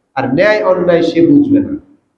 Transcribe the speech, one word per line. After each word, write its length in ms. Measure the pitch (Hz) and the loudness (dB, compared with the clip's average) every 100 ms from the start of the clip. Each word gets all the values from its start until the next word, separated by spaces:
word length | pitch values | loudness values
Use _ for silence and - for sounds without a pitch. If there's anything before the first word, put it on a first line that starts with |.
| _ 139 | _ -8
আর 180 | 123 | -4
ন্যায় 300 | 151 208 214 | 0 0 0
অন্যায় 380 | 185 180 175 170 | 0 0 0 0
সে 260 | 165 165 - | 0 0 2
বুঝবে 320 | 143 - - | 2 2 0
না। 180 | - - - _ _ | -2 -10 -14 _ _